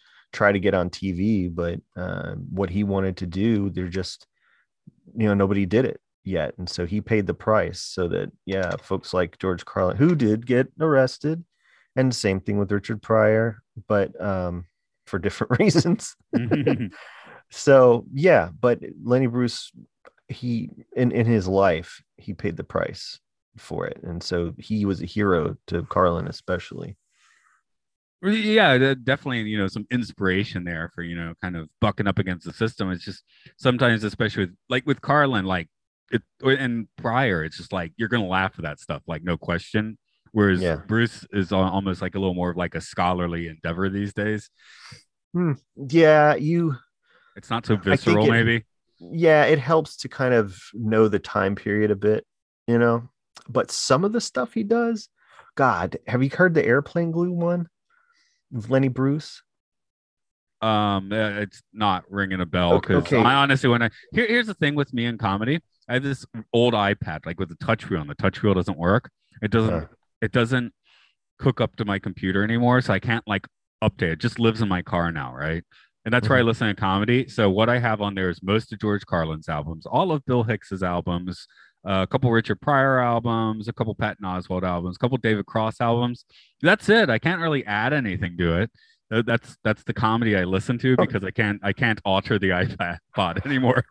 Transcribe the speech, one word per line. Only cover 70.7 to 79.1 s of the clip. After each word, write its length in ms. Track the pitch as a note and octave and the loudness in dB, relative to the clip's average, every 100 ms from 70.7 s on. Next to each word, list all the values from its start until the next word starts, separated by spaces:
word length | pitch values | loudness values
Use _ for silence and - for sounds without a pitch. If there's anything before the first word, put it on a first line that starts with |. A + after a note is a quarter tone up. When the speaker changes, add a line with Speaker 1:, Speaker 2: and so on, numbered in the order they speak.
| - _ _ _ _ _ _ | -12 _ _ _ _ _ _
Speaker 2:
hook 200 | - - | -2 0
up 160 | A2+ - | -2 -2
to 80 | |
my 140 | G#2 G2 | -4 -2
computer 440 | G2+ - F#2+ F#2+ | -4 -6 -2 0
anymore, 380 | G#2+ A#2 A#2+ B2 | 0 2 2 2
so 120 | - | 2
I 40 | G2 | 0
can't, 260 | B2+ A#2 - | 0 -4 -2
like, 200 | G2 - _ _ _ | -4 -4 _ _ _
update. 280 | A2 - F2 | -2 0 -2
It 80 | D#2+ | -2
just 180 | A#2+ - | -4 0
lives 240 | A2+ A2 | 0 2
in 60 | G#2+ | -2
my 120 | F2+ | -4
car 320 | F2 F2+ E2+ | -2 -2 -2
now, 220 | D#2+ B1+ | -4 -8
right? 300 | B1 D#2 E2 - _ _ _ | -8 -6 -6 -8 _ _ _
And 80 | A2+ | -2
that's 160 | A#2+ A2 | 0 2
where 100 | C3 | 2
I 20 | |
Speaker 1:
Mm-hmm. 80 | A#2 | 2
Speaker 2:
listen 200 | A2+ A2+ | 0 -2
to 60 | |
comedy. 540 | F#2+ F#2+ G2 G#2+ B2 C3 | -2 0 2 2 2 0
So 220 | - G#2 | 0 2
what 180 | F#2+ A2+ | 4 2
I 100 | B2 | 2
have 200 | A#2 G#2+ | 0 -2
on 140 | G2+ | -4
there 160 | G2 F#2 | -4 -4
is 120 | E2+ | -4
most 300 | F#2 G#2+ - | -2 -2 -2
of 60 | A2 | -6
George 260 | G#2+ G#2 | -2 -2
Carlin's 420 | - | -2